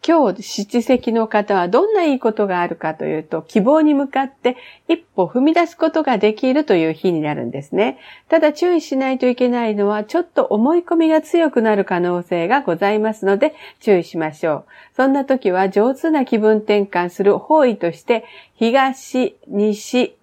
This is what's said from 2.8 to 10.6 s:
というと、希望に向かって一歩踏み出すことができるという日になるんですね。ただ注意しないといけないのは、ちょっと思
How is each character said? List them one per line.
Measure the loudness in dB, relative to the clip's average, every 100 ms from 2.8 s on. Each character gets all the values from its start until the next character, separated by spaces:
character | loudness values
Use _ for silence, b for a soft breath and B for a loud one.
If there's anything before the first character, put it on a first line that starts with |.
| -6 -6
と | -6
い | -6
う |
と、 | -6 -8
希 | -4 0
望 | 2 4
に | 4
向 | 2 -2
か | -4
っ | -6
て | _ -4 -4 B B _
一 | -4
歩 | _ -2 -2
踏 | 2
み | 2
出 | 2 0
す | 0
こ | -2
と | 0
が | 0 2
で | 0
き | 0 0
る | 0
と | 2 2
い | 2
う |
日 | -2 -2
に | -2
な | -2 -4
る | -6
ん |
で | -10
す | -6 -2
ね。 | -2 -4 B B B
た | 2
だ | 2
注 | 0 0 0
意 |
し | -2 -4
な | -2
い | 0
と | 0
い | 0
け | 0
な | 0 -2
い | 0
の | 0
は、 | -2 -2
ち | -4
ょ |
っ |
と | -2 -2 0
思 | 0